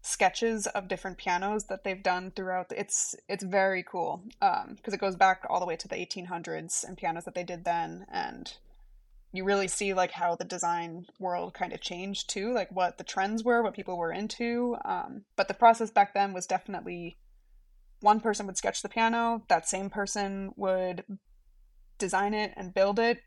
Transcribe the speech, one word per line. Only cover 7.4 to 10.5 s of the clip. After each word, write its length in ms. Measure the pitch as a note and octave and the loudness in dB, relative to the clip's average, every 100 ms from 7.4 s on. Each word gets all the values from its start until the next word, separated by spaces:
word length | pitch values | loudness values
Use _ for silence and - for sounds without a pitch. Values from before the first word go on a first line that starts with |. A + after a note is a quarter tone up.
did 220 | F3 F3 F3 | -6 -4 -2
then, 400 | E3+ E3 F3 F#3+ | 0 -2 -8 -8
and 480 | - - - - - - - - - _ - - | -6 -6 -8 -14 -16 -20 -20 -20 -20 _ -20 -12
you 100 | F#3 | -4
really 240 | F#3+ G3+ F#3+ | 2 2 2
see, 260 | - G3+ | 0 0
like, 180 | F#3+ F3+ | 2 0
how 240 | - F3 E3+ | 2 -2 0
the 100 | |
design 600 | F3+ | -4